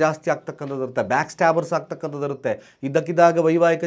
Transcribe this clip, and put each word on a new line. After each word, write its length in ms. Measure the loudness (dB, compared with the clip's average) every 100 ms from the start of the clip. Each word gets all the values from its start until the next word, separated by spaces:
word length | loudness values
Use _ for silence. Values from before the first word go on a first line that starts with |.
ಜಾಸ್ತಿ 280 | 0 0 -4
ಆಗ್ತಕ್ಕಂಥದ್ದು 500 | -4 -6 -12 -8 -6 -6
ಇರುತ್ತೆ, 160 | -4 -2
ಬ್ಯಾಕ್ 200 | -2 -2
ಸ್ಟ್ಯಾಬರ್ಸ್ 380 | 0 2 2 -2 -4
ಆಗ್ತಕ್ಕಂಥದ್ದು 500 | -6 -10 -8 -6 -6
ಇರುತ್ತೆ. 240 | -4 -6 -6 -10 _ -4
ಇದ್ದಕ್ಕಿದ್ದಾಗ 580 | -2 0 4 4 6 2
ವೈವಾಹಿಕ 380 | 4 4 2